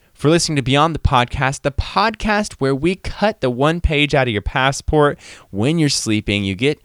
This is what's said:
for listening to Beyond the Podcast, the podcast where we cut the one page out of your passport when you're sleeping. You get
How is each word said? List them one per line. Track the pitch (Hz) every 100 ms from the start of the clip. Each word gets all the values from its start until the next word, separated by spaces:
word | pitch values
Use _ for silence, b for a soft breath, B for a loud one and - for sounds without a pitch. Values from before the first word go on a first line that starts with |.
| _
for | - 139
listening | 170 - 147
to |
Beyond | 123 143 160 147
the |
Podcast, | - 127 120 139 135 139
the | 147
podcast | - - 190 214 220 220 208 208
where | - 135
we | 135 165 190
cut | - - 208 214
the | 131
one | 123 147 170
page | - 147 143 143
out | 127
of |
your | 101
passport | - 139 135 139 - 151 143 - B B B
when | 95 123 170
you're | 147
sleeping. | - - 107 107 104 98
You | 95
get | 135 151